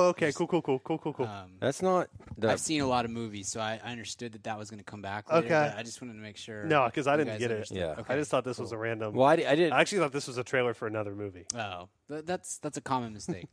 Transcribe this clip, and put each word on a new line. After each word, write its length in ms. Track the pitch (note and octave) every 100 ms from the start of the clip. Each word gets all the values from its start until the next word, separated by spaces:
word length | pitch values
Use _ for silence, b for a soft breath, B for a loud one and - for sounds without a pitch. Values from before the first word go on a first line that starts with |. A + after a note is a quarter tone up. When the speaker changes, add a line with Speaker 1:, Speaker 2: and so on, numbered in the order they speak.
| F3+
Speaker 1:
okay. 160 | F3 D3+
Speaker 2:
Just, 100 | -
Speaker 1:
Cool, 120 | E3+
cool, 120 | F3
cool, 200 | D3 C3
cool, 180 | - D#3+
cool, 160 | D#3+
cool. 120 | C#3+ A#2+
Speaker 2:
um, 260 | G2+ F#2 F#2
Speaker 3:
That's 200 | A2+ -
not 300 | F#3 F3+ - - - -
the 140 | G#2+
Speaker 2:
I've 100 | G2+
seen 220 | - D#3
a 40 | C3+
lot 200 | B2 A#2
of 40 |
movies, 380 | A#2 A2+ G#2 G2
so 100 | A#2
I, 180 | A2 A2
I 80 | A2+
understood 400 | A#2+ G#2 - A#2+
that 120 | A2
that 140 | A2 G#2+
was 100 | G#2
gonna 140 | G#2+
come 160 | F#2 G#2
back 320 | G2 G#2 -
later, 140 | D#3+ D#3+
Speaker 1:
Okay. 240 | D#3 D3
Speaker 2:
but 80 | G#2
I 40 |
just 200 | A#2 -
wanted 100 | B2
to 80 | G#2+
make 160 | G#2+ G2+
sure 280 | - G#2+
Speaker 1:
No, 260 | C3 D3+ B2
'cause 160 | D#3 C#3
I 60 |
Speaker 2:
you 40 | D3
Speaker 1:
didn't 40 | C3
Speaker 2:
guys 80 | G#2+
Speaker 1:
get 120 | A#2+
it. 20 |
Speaker 2:
understood. 240 | G#2+ G#2 F#2+
Speaker 3:
Yeah. 80 | E2+ D#2
Speaker 2:
Okay, 120 | A2
Speaker 1:
I 40 | C3+
just 120 | D3+
thought 140 | C3+
this 140 | B2 B2
was 100 | A#2
Speaker 2:
cool. 80 | A2
Speaker 1:
a 40 |
random 320 | A2+ A2+ A2
Speaker 3:
Well, 120 | A2 C3+
I 100 | E3
di-, 100 | C3
I 80 | D3
didn't 160 | F3
Speaker 1:
I 80 | C3
actually 200 | E3+ G3+
thought 120 | D3+
this 140 | C#3 C#3
was 80 | B2
a 80 |
trailer 300 | A#2+ C3+ B2
for 120 | A2+ A2+
another 260 | A2 G#2
movie. 320 | G2+ G2+ F2+ F2
Speaker 2:
Oh, 340 | A#2+ G2+ F2+ F2+ _ -
th-, 160 | D3+ D#3+
that's, 320 | F3+ - -
that's 180 | D3+ C#3+
a 60 |
common 320 | - C3 A#2+
mistake. 340 | G#2 C3+ G2 E2